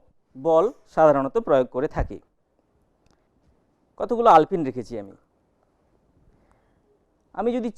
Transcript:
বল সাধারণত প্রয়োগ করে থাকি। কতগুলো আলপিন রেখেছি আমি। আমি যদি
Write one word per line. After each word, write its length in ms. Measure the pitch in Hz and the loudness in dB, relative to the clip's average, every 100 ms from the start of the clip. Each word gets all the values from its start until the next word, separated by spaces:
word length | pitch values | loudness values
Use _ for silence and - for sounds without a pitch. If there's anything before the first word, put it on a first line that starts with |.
| _ _ _ 131 | _ _ _ -8
বল 280 | 156 160 220 - _ | 0 2 0 -6 _
সাধারণত 420 | - 156 139 135 226 | 2 4 2 -2 -6
প্রয়োগ 280 | 233 139 127 | 0 0 0
করে 220 | 127 147 | -6 -6
থাকি। 300 | 160 - 101 _ _ _ _ _ _ _ _ _ _ _ _ _ _ _ _ _ - | -6 -8 -12 _ _ _ _ _ _ _ _ _ _ _ _ _ _ _ _ _ -12
কতগুলো 320 | 208 233 233 | -6 0 6
আলপিন 300 | 160 151 180 | 6 4 -2
রেখেছি 280 | 131 120 113 117 | -6 -8 -12 -14
আমি। 120 | 98 92 _ _ _ _ _ _ _ _ _ _ _ _ _ _ _ _ _ _ _ _ _ | -14 -20 _ _ _ _ _ _ _ _ _ _ _ _ _ _ _ _ _ _ _ _ _
আমি 180 | - 226 240 | -8 -6 -4
যদি 140 | 226 | -8